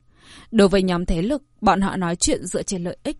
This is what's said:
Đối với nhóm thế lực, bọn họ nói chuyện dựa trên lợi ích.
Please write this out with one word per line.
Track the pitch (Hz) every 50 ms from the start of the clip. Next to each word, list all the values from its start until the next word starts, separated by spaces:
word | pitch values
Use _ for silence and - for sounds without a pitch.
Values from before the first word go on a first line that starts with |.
| _ _ _ _ _ - - - - -
Đối | 226 220 202 190
với | 190 196
nhóm | 190 185 180 170 180
thế | - 185 160
lực, | 175 226 302 277 - _ _ _
bọn | - 226 175 180
họ | 196 - -
nói | 190 185 170 175
chuyện | - - 311 - - -
dựa | 175 - 180
trên | 160 - 202 180 175
lợi | 180 - -
ích. | _ 277 311